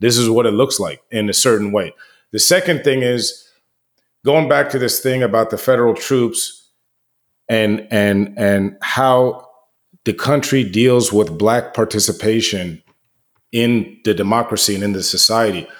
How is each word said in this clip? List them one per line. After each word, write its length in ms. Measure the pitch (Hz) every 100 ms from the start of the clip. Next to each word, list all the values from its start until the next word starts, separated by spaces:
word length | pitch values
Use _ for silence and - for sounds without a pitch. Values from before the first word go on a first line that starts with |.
This 160 | 117 120
is 120 | 117
what 160 | 113 113
it 60 |
looks 280 | 101 - -
like 220 | 90 69 _
in 180 | 113 104
a 40 |
certain 380 | 95 131 110 104
way." 200 | 104 85 - - _ _
The 80 | 110
second 440 | - 180 185 156
thing 180 | 143 135
is, 460 | 123 123 101 - - _ _ _ _ _ _ _ 127
going 240 | 156 147
back 200 | 143 139
to 80 | 131
this 200 | 123 -
thing 240 | 131 131
about 280 | 120 113 110
the 60 | -
federal 360 | - 127 120
troops 760 | 110 - 131 120 117 - - _ _ _ _ _ _ _ _ -
and, 400 | 113 107 107 -
and, 420 | 110 104 98 101 -
and 380 | 101 101 98 -
how 680 | - 127 131 127 127 - - _ _ _ _ _
the 100 | -
country 500 | - - 143 - 135
deals 500 | 110 101 127 123 113
with 240 | 101 95 80
Black 360 | 104 120 120
participation 1080 | - 107 107 98 - 107 113 110 98 87 80 _ _ _ _ _ _ _
in 460 | 117 120 117 - -
the 100 | 110
democracy 600 | 95 101 113 117 107 - 98
and 80 |
in 100 | 104
the 100 | 95
society. 640 | 87 - - 113 113 90 82 -